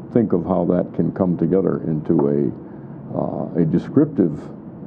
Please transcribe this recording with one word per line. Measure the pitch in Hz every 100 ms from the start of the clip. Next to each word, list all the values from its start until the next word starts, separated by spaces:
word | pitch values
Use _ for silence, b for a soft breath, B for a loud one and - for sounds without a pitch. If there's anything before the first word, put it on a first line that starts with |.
| -
think | 123 110
of | 90
how | 90 90 87
that | 90 -
can | - 82
come | - 92 82
together | 82 95 87 73 76
into | 78 78 80 71
a, | 71 69 - - - - - - -
uh, | - 73 - -
a |
descriptive | 80 113 - - 151 - 87 71 - - - -